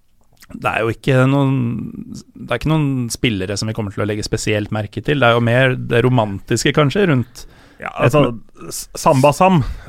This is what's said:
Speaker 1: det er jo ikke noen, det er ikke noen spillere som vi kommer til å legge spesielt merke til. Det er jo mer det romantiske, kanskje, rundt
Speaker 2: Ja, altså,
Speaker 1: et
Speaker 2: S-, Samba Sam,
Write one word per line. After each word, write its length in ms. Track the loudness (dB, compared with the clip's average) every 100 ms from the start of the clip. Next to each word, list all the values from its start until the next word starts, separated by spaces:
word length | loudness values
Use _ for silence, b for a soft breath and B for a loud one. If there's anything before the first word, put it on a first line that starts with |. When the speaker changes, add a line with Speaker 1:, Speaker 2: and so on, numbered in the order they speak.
| _ _ _ _ -20
Speaker 1:
det 160 | -6
er 160 | -4 -2
jo 80 | -2
ikke 340 | -2 0 2 4
noen, 840 | 2 2 0 -2 -4 -8 -12 -14
det 360 | -16 -18 -18 -8
er 80 | -4
ikke 140 | 0
noen 380 | 0 0 -2 -4
spillere 460 | -2 -2 -2 -4 -4
som 100 | -4
vi 60 |
kommer 180 | -4 -6
til 100 | -4
å 40 | -4
legge 160 | -4
spesielt 480 | -4 -4 -2 -2 -2
merke 320 | -4 -6 -6
til. 160 | -4 2
Det 80 | 2
er 60 |
jo 80 | 4
mer 340 | 2 2 2 0
det 280 | 0 2 4
romantiske, 640 | 2 0 -6 -4 -2 2
kanskje, 320 | 2 2 2 2
rundt 360 | 2 -2 -10 -20 b b b
Speaker 2:
Ja, 100 | -12 -2
altså, 300 | 2 4 2
Speaker 1:
et 400 | -2 -14 -18 -14
Speaker 2:
S-, 140 | -12 -12 -2
Samba 360 | 2 6 4
Sam, 300 | 6 4 4 2 B